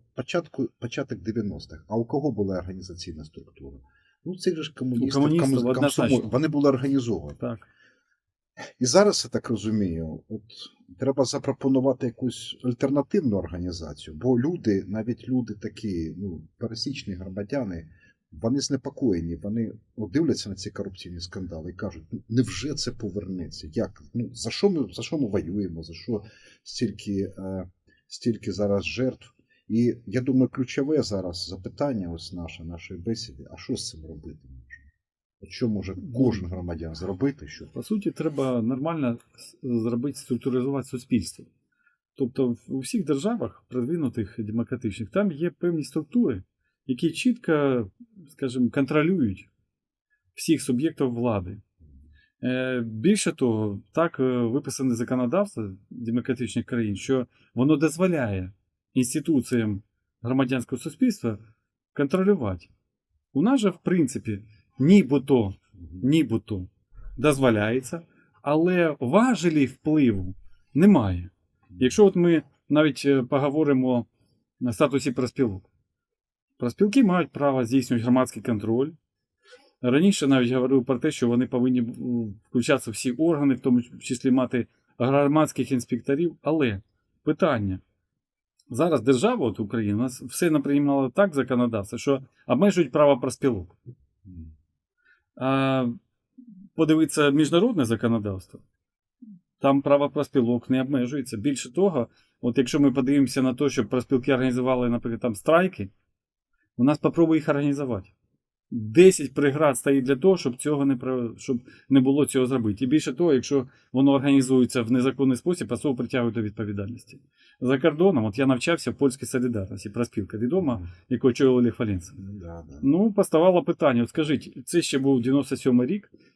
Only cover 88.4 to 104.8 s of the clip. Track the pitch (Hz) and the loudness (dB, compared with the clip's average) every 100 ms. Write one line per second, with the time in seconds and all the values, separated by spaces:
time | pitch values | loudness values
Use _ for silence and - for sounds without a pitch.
88.4 | _ _ - 123 170 139 110 127 214 240 | _ _ -8 0 2 2 4 4 4 0
89.4 | 120 95 104 117 104 104 131 - 131 - | -2 -2 -6 -4 -2 -2 -4 -6 -12 -2
90.4 | 175 151 143 143 143 139 131 - 202 139 | 2 2 2 2 2 2 0 2 2 2
91.4 | 127 123 120 110 98 120 143 135 135 _ | 0 0 0 -2 -6 -4 0 -2 -2 _
92.4 | - 127 202 175 143 151 147 127 135 - | -2 4 4 4 2 4 6 6 0 0
93.4 | 139 101 85 _ 117 - _ _ 95 85 | 0 0 -8 _ -20 -20 _ _ -20 -18
94.4 | 80 78 _ _ _ _ _ _ _ - | -18 -20 _ _ _ _ _ _ _ -6
95.4 | 131 135 135 131 120 - _ _ _ - | -2 0 2 2 0 -4 _ _ _ -20
96.4 | - - - - 156 156 156 156 143 143 | -20 -20 -10 0 4 4 4 4 4 4
97.4 | 143 170 240 190 113 113 120 113 101 92 | 4 4 4 2 0 0 0 0 -2 -8
98.4 | - - _ _ _ _ _ _ - - | -12 -20 _ _ _ _ _ _ -20 -20
99.4 | _ - 139 139 139 143 143 147 143 139 | _ -2 2 2 4 2 2 -2 0 2
100.4 | 117 120 - 131 131 135 123 147 - 107 | 2 0 0 -2 0 -2 -2 -4 -8 -4
101.4 | 127 135 127 170 196 143 113 _ _ - | -4 -4 -4 0 2 2 -4 _ _ -6
102.4 | 123 127 123 151 143 135 127 143 127 139 | -2 0 2 4 4 4 2 2 2 2
103.4 | 131 135 143 127 104 127 - 131 135 127 | -2 0 0 0 -2 -2 0 0 2 0
104.4 | 131 123 127 127 | 2 0 0 0